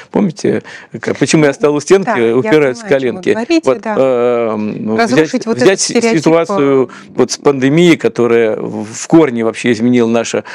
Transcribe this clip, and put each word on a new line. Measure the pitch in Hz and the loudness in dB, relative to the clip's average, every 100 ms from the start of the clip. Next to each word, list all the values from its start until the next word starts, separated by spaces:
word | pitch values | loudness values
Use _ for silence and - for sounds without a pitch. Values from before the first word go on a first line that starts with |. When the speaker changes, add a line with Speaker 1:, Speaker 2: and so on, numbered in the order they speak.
| - | -6
Speaker 1:
помните, | - 202 - - - - - - 113 | -2 -2 -2 -2 -4 -6 -20 -16 -10
как, | - 98 | -6 -2
почему | 143 160 147 | 0 2 2
я | |
стал | 139 147 | 2 0
у | 147 | 0
стенки, | - 190 190 | -2 -2 0
Speaker 2:
Да, | 160 | 0
я | 113 123 | 0 0
Speaker 1:
упираюсь | 127 156 139 123 | 2 2 2 -2
в | |
Speaker 2:
понимаю, | 214 139 | -2 -2
о | |
чем | 127 - | -2 -4
вы | |
Speaker 1:
коленки. | - | -4
Speaker 2:
говорите, | 214 240 330 135 | -2 0 0 0
Speaker 1:
Вот, | 208 | -2
Speaker 2:
да. | 220 208 | -2 -2
Speaker 1:
эм, | 135 120 123 120 113 110 107 - 107 | 0 0 0 0 -2 -4 -6 -6 -4
ну, | 110 | -2
Speaker 2:
Разрушить | 233 135 156 | 0 2 0
Speaker 1:
взять, | 247 220 | -2 -4
Speaker 2:
вот | 165 | 0
этот | 240 | 2
Speaker 1:
взять | 190 | 2
си-, | - 240 | 0 0
Speaker 2:
стереотип, | 226 170 | 0 0
Speaker 1:
ситуацию | 160 165 165 202 139 135 | 2 0 0 0 2 2
Speaker 2:
э, | 123 - - - | 0 -6 -12 -2
Speaker 1:
вот | 123 | -2
с | - | 0
пандемией, | 143 139 170 160 175 151 | 0 2 2 4 4 4
которая | - - 120 117 113 107 | 0 0 0 2 2 -2
в, | 117 107 107 | -6 -8 -10
в | 113 - | -10 2
корне | 165 143 117 | 4 4 0
вообще | 113 110 123 | -4 -2 -2
изменила | 107 123 123 113 | 0 2 2 2
наше | 117 110 - - | 0 -2 -6 -8